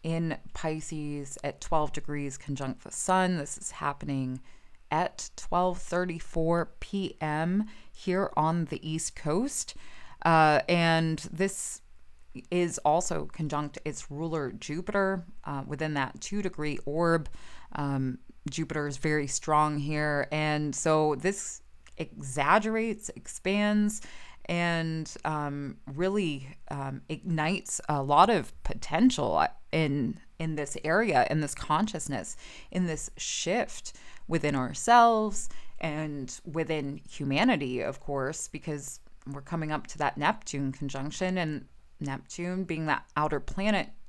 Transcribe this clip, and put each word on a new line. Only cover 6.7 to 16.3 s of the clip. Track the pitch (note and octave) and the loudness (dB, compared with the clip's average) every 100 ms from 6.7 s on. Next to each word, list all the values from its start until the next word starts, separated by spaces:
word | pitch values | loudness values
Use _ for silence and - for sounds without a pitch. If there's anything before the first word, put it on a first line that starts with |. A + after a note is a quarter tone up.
| - | -6
P | - G3+ F#3 - | -4 -2 -4 -2
M | D#3 D3+ E3 F#3+ G#3+ - - | -2 0 2 2 0 -6 -14
here | - - F3+ G3 - | -8 0 2 2 2
on | D#3 E3+ D#3+ | 2 2 0
the | D3+ D#3 | -4 -4
East | D#3+ - - | -4 -4 -4
Coast. | D3+ E3 C4+ - - - - - - - E3 | 0 0 0 -4 -6 -8 -12 -12 -14 -2 4
Uh, | D#3+ D#3 D3+ - | 8 8 6 4
and | F3 E3 E3 E3 D#3+ E3 | 4 6 4 2 -2 -6
this | D#3+ F#3+ - - - - - - - - - - | -2 -2 -2 -8 -10 -16 -18 -18 -18 -14 -16 -2
is | F3 F3 E3 | 2 2 2
also | D3+ D#3+ F3+ E3 D3 | 4 4 2 -2 -4
conjunct | - D#3 D3 D3 - D3+ | -4 -2 -2 -4 -6 -8
its | - - | -8 -8
ruler | C#3+ E3 D#3+ C3+ | -6 -2 -2 -2
Jupiter, | G#3 - D3+ F3+ G3+ F#3+ F#3+ E3+ - | -6 -6 -4 0 2 2 0 -6 -10
uh, | - C#3+ C3+ | -6 -6 -4
within | C#3+ D#3 | -4 -2
that | D3 C3 - | 0 -2 -4
two | - | -4